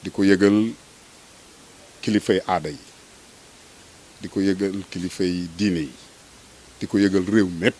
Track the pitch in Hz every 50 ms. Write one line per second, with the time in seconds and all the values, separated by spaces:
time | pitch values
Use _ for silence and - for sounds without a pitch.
0 | - 92 - - 98 98 98 92 101 101 104 107 110 113 143 - - - - -
1 | - - - - - - - - - - - - - - - - - - - -
2 | - - 107 101 - - 101 92 - - 92 85 78 78 73 - - - - -
3 | - - - - - - - - - - - - - - - - - - - -
4 | - - - - - 90 - 101 98 98 95 92 101 98 95 101 92 - - 90
5 | 87 92 - - 95 90 90 90 90 85 82 87 104 104 - 85 76 67 - -
6 | - - - - - - - - - - - - - - - - - - - 101
7 | 101 98 95 98 90 95 104 110 98 90 87 82 87 123 -